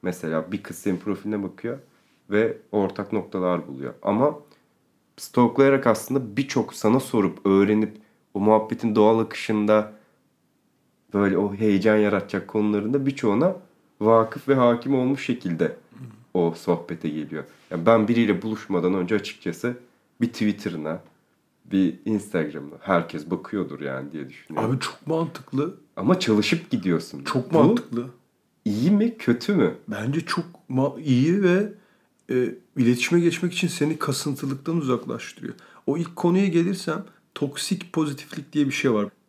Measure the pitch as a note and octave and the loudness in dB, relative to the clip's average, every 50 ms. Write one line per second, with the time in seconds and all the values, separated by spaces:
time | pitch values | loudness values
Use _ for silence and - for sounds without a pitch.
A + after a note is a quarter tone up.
0 | - F#2 F2 - - D#2+ D#2+ D#2+ D#2+ - - G2+ - - - - - G2+ F#2 E2+ | -4 -6 -6 -6 -6 -4 -4 -4 -4 -4 -8 -10 -8 -10 -16 -6 -4 -4 -4 -2
1 | - G#2+ G2 - - G#2 G#2+ G2+ G2 F#2 - - - A#2 A#2+ C#3 - _ _ _ | -4 -6 -6 -6 -4 -6 -6 -4 -6 -8 -10 -10 -10 -10 -10 -10 -14 _ _ _
2 | _ _ _ _ _ _ G2 G#2 A2+ A2 - - - _ - G#2+ G2 F#2 - - | _ _ _ _ _ _ 0 2 2 2 -2 -6 -12 _ -2 0 0 0 -2 -6
3 | G2+ - - G#2 F2+ - - F#2+ F2+ F2+ F2+ E2 D#2 - C#2 C2 C#2 C2 - - | -8 -4 -4 -4 -4 -4 -6 -2 0 0 0 -2 -4 -8 -12 -10 -10 -10 -12 -6
4 | - G2 G2+ A2 C3 D3+ C#3+ D3+ - _ _ _ _ _ _ _ _ _ _ _ | -2 0 2 2 2 0 0 -4 -16 _ _ _ _ _ _ _ _ _ _ _
5 | _ _ _ - - - - - B2 A#2 - - C#3 C#3 C#3 C3 C3+ B2 A2 G#2+ | _ _ _ -20 -18 -4 2 4 4 4 6 4 6 6 6 4 4 2 2 0
6 | - - C3 C#3 B2+ G#2+ G2+ A2+ C#3 - - B2+ A2+ - - - - G#2+ A2+ C3 | -2 -4 -4 -4 -4 -2 -4 -4 -4 -2 0 -2 -2 -2 -6 -2 0 2 2 2
7 | B2+ - - A2+ G2 F#2 - - - G2+ G2 G2 G2+ G2+ G#2+ G#2+ G#2+ G#2+ - - | 0 0 0 0 0 0 -2 -2 0 4 6 6 6 6 4 2 0 -2 -4 -14
8 | _ _ _ _ _ _ _ G2+ G2+ G#2+ A2 G#2+ G#2+ - A#2+ A#2+ - A2+ G#2+ A2 | _ _ _ _ _ _ _ -2 2 4 4 4 2 0 -8 -4 -2 0 4 6
9 | G#2+ G#2+ A2+ A2+ A2 A2 - - - - A2 G#2+ G#2 G#2 G#2+ G#2+ G#2+ G#2+ - - | 6 6 6 4 2 -2 -6 -12 -4 -2 -2 0 4 4 4 4 4 0 -10 -20
10 | _ _ _ _ _ _ _ _ _ _ _ _ _ _ _ _ _ _ _ _ | _ _ _ _ _ _ _ _ _ _ _ _ _ _ _ _ _ _ _ _
11 | _ _ - G2+ G2+ G2 F#2+ F2 G2+ G2+ G2+ G2 A2 G#2+ G2+ G2 F#2 A2 G#2+ G#2+ | _ _ 0 2 2 2 2 2 0 0 -2 0 2 2 2 4 4 4 4 4
12 | G#2 G#2 G2+ G2 F2+ - - - - - - A2 G#2+ G#2+ G#2 G#2 G2+ A2 C3 C#3+ | 4 4 2 0 -2 -2 -6 -6 -6 -4 -2 -2 0 2 0 0 -2 0 -2 0
13 | C3+ C#3 C3+ - - A2 G2+ A2+ D3+ F#3 F#3+ - - _ _ _ _ _ _ _ | -2 -2 -4 0 0 0 2 4 2 0 0 -2 -12 _ _ _ _ _ _ _
14 | G#2 A2 A2+ A2+ A2+ A2 - - - C3 C#3 C3 B2 A#2+ A#2+ A#2 - C3 C#3 C3 | 2 4 6 6 4 2 -4 -10 0 0 2 4 6 4 4 2 0 0 0 0
15 | B2+ B2+ C#3 C3+ - - B2 A#2+ - F#2+ E2+ D#2+ E2+ - - - _ _ - - | 2 0 -2 -2 -2 -4 -4 -4 -2 -6 -2 0 -2 -2 -2 -8 _ _ -20 -18
16 | - - - - - _ _ F2+ E2+ E2+ E2 - - - F2 E2 - - E2+ E2 | -18 -18 -18 -20 -20 _ _ 0 0 0 0 -4 -2 -2 -2 -2 -2 -10 -12 -8
17 | - D#2+ D2+ D#2 D2 - D#2+ D#2 D2+ - - _ _ _ - E2 E2 G2 A2+ A2 | -6 -6 -6 -6 -8 -8 -10 -12 -12 -12 -18 _ _ _ -8 0 4 4 6 6
18 | G#2+ G#2 A#2+ A#2 A#2 G#2 G2+ F2+ - A2+ A2 A2 - - G2 F2+ E2+ F2+ F#2+ F#2+ | 4 2 2 2 4 2 2 0 0 -6 -8 -8 -6 -2 -2 0 2 2 0 0
19 | F2+ F2+ G#2+ G2+ F#2+ - - - - F#2 E2+ - - B2 B2 B2 - _ _ _ | 0 0 0 -2 -2 -4 -14 -8 -8 -8 -8 -4 -6 -6 -6 -6 -14 _ _ _
20 | _ _ _ _ A#2+ A#2+ - - A2 G#2+ G2+ - - G#2 E2 D#2+ D2+ D#2 D#2+ - | _ _ _ _ -4 -4 -2 -2 -2 -2 -2 -2 -6 -8 -8 -6 -6 -6 -6 -8
21 | - _ _ _ _ _ _ _ _ _ _ _ _ - - F#2+ F#2+ F2 - - | -10 _ _ _ _ _ _ _ _ _ _ _ _ -2 0 2 2 2 0 -4
22 | - G#2+ A2 G2+ - - - F2+ D#2 D2 D#2 D#2 C#2+ C#2+ D2 - - - F#2+ F2 | -4 -2 -2 -2 -2 -2 -4 -4 -4 -2 -6 -12 -14 -14 -16 -16 -2 0 0 0
23 | E2+ - - D#2+ D2 E2 F#2 F2+ - - - G2+ F2 D2+ D2 C#2 D2 C#2 C2+ C2 | 0 -2 -10 -12 -6 -4 -6 -6 -6 -6 -4 -4 -4 -4 -8 -10 -8 -8 -8 -8
24 | C2+ C#2+ D#2 D#2 C#2 C2 - - - _ D#2 C#2 A2 A2 C3 C3 - - - - | -10 -10 -10 -12 -12 -12 -16 -20 -18 _ -6 -4 -2 -2 -2 -2 -4 -8 -10 -12
25 | - D3+ D#3+ D#3+ E3 - - - - - - C3 D3 F3 G3 - _ _ _ - | -6 -4 -2 -2 -2 -4 -8 -14 -16 -6 -4 -4 -4 -4 -6 -14 _ _ _ -2
26 | F#2+ - F#3 F#3 - A2+ G#2+ G#2 G#2 - - - - - - A2 - F#2 E2+ D#2 | 2 2 2 4 4 2 2 2 4 2 0 -2 -2 -4 -6 -2 0 0 0 0
27 | - - - C#2+ C#2 - - C3+ A#2+ - D#3+ D#3+ C#3+ D#3+ A3+ A#3+ - - A#2+ A#2 | -2 -6 -14 -12 -8 -4 -4 -4 -2 2 4 6 6 6 6 2 -2 -6 -8 -8
28 | A#2+ C3 - _ _ _ _ _ _ _ _ _ _ G#2+ G2+ G#2+ B2 E3+ G#3 G3+ | -8 -8 -14 _ _ _ _ _ _ _ _ _ _ -4 -2 2 2 4 4 4
29 | G#3+ A#3 - - - - A#2+ A#2+ - - G#3 F3 A2+ E2 - - - - G#2+ - | 2 0 -2 -2 -2 0 0 0 0 -2 0 2 2 0 0 -4 -10 -10 -8 -6
30 | G#2+ B2 C#3+ E3 D#3+ - - F3 E3+ - - - _ _ C3 C3 C3 C#3+ - - | -4 -2 -2 -4 -4 -2 -4 -4 -4 -8 -12 -20 _ _ -2 0 0 0 -2 -6
31 | D#3+ D3 B2+ B2 C3+ D#3 F3+ G3+ G3+ F3 F3 F#3+ G#3 G#3+ - - _ _ _ _ | 0 2 2 4 4 4 2 4 4 4 4 4 2 -2 -6 -14 _ _ _ _
32 | _ _ _ _ _ - B2+ B2+ B2 - - - _ _ _ D3+ B2 A#2 B2 A#2+ | _ _ _ _ _ -4 -2 0 0 -2 -4 -10 _ _ _ 2 4 4 4 2
33 | - - E3+ F3 E3+ E3+ E3 - - F3 F3 - - D#3+ - - D3 D3+ D#3 D3 | 0 2 2 4 4 2 0 0 -4 -4 -2 -2 -2 -2 0 -2 -2 -2 -2 -2
34 | D3+ D3 C3+ - - D3+ C3+ C3 - C3+ C3+ C3+ - - E3 E3+ D3 C3 B2+ A#2 | -2 -4 -4 -4 -4 -4 -6 -4 -4 -6 -6 -6 -6 -2 -2 -2 0 0 -2 -2
35 | - - A#2 A2+ - - - - - - - - - - - - _ - C#3 E3 | -2 -6 -8 -8 -10 -14 -16 -14 -14 -14 -14 -14 -20 -20 -20 -8 _ -4 -2 -2
36 | E3+ E3 - - - F3 F3 F#3 G3 G3 E3 E3+ E3+ F3+ G3+ F#3 - - D#3 D#3 | -4 -6 -6 -2 0 2 4 4 2 4 2 2 2 2 -2 -4 -4 -6 -6 -6
37 | G3 - _ _ _ _ _ - D3 C#3 C#3 - - - G3 F3+ - - - E3 | -6 -12 _ _ _ _ _ -6 -4 -4 -4 -8 -4 -4 -4 -4 -4 -6 -2 -2
38 | D#3 D3 C#3 C3+ - - - - C#3+ - - D3+ D3 C3+ B2+ - - C3+ A#2 G#2+ | -2 -2 -4 -8 -12 -14 -14 -14 -14 -6 -2 0 0 0 0 0 2 2 2 2
39 | G2+ G#2 _ _ _ | 0 -2 _ _ _